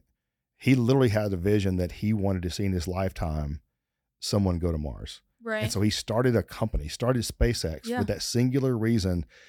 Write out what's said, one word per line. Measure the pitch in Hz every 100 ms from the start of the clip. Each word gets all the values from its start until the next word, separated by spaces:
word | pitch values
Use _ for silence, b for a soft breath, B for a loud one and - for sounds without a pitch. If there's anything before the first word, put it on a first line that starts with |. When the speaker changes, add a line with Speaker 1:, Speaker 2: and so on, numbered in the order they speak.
| _ _ _ _ _ _
Speaker 1:
he | 123 131
literally | 117 135 127
had | 104 104
a | 92
vision | 95 104 95 90
that | 87
he | - 107
wanted | 107 98 92
to | 87
see | - 98
in |
his | 92 87
lifetime | 90 95 - 82 76 73 71 _ _ _ _ _ _
someone | - 104 95 85
go | 85
to | 78
Mars. | 73 55 - - _ _
Speaker 2:
Right. | 233 214
Speaker 1:
And | -
so | -
he | 107
started | - - 110 127 113
a |
company, | - - 113 - 73
started | - 123 127
SpaceX | - - 117 113 82 80 220
Speaker 2:
Yeah. | 247
Speaker 1:
with | 107
that | 101
singular | - 120 127 135 131 117
reason | 113 113 92 87 80 B